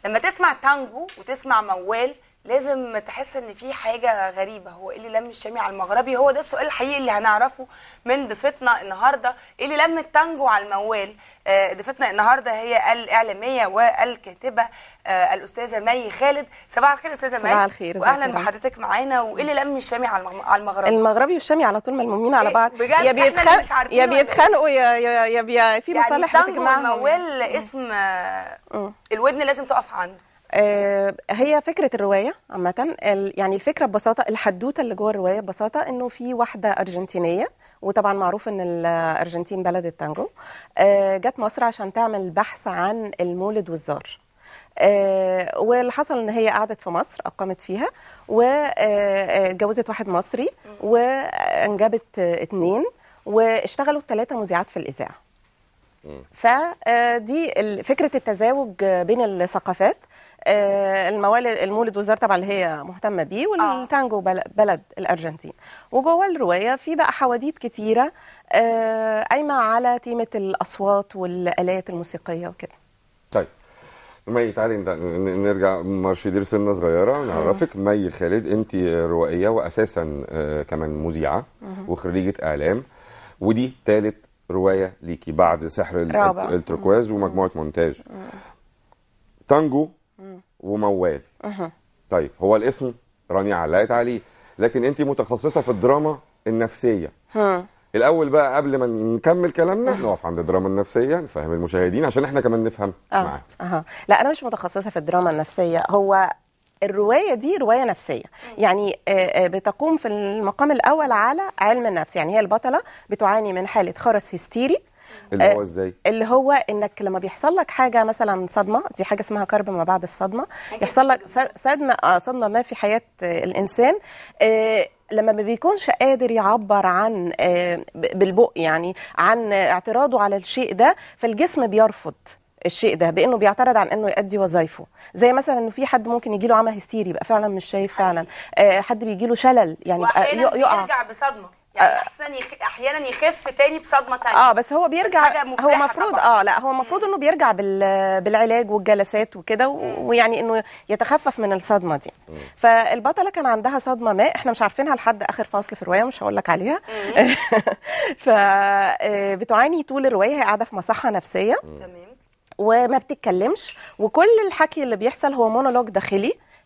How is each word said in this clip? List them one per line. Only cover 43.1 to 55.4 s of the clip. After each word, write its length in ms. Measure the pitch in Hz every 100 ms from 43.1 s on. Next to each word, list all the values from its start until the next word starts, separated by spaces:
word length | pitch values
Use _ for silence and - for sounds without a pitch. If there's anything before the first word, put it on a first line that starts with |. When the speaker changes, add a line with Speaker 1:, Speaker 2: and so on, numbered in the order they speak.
| -
Speaker 2:
المولد 500 | 180 175 196 214 185
والزار. 340 | 165 156 143 - - _ _ - - _ -
آه، 840 | 190 202 196 190 185 185 180 -
واللي 320 | 214 247 247
حصل 260 | 247 294 262
إن 120 | 220
هي 200 | 233 220
قعدت 320 | 202 214 220
في 80 | -
مصر، 320 | 170 - - -
أقامت 360 | - 190 185
فيها، 260 | - 190 277 - - - -
و، 140 | 214
آه، 40 | 247 285 294 -
آه، 720 | 214 208 202 196 190 - 190
اتجوزت 400 | 185 208 226 226
واحد 180 | 214 202
مصري، 420 | 175 196 - 277 - 208
Speaker 1:
مم. 60 | 208
Speaker 2:
وأنجبت، 1400 | 208 233 247 269 269 50 50 71 135 202 214 220 _ -
آه، 240 | 175 170
اتنين، 420 | - 196 175 208 403 _ _ _ -
واشتغلوا 720 | 214 226 226 196 - 294 294
التلاتة 400 | - 214 240 254
مذيعات 300 | 202 175 -
في 80 | -
الإذاعة. 380 | - 135 131 - _ _